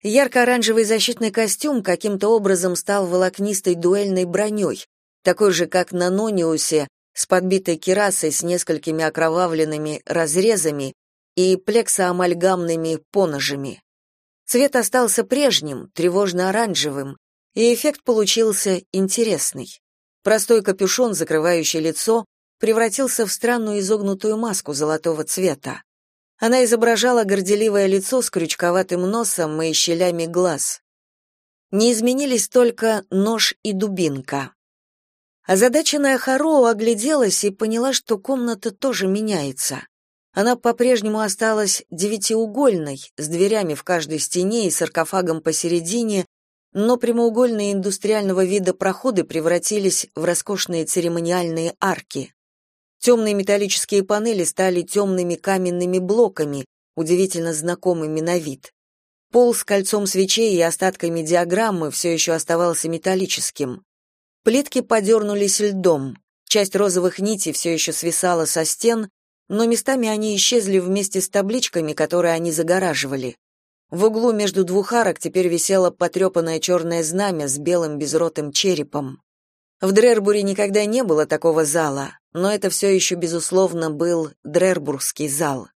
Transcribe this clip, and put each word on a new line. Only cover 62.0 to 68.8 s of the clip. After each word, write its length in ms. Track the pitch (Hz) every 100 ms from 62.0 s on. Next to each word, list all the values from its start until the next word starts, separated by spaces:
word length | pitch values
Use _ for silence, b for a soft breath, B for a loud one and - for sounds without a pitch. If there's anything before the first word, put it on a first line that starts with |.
| 175
ещё 220 | 165 170
оставался 560 | 165 - 170 175 165 160
металлическим. 920 | 165 185 185 185 - - - 135 120 _ _ _ _ _ _
Плитки 380 | - 254 285 262
подёрнулись 800 | - 226 196 220 208 202 202 -
льдом, 580 | 208 196 180 151 135 - _ _ _
часть 280 | 214 196
розовых 440 | 196 202 180 180 180
нитей 340 | 202 208 160
всё 180 | - 170
ещё 220 | 165 -
свисала 520 | 156 170 160 180 170
со 200 | 156 175
стен, 440 | 160 -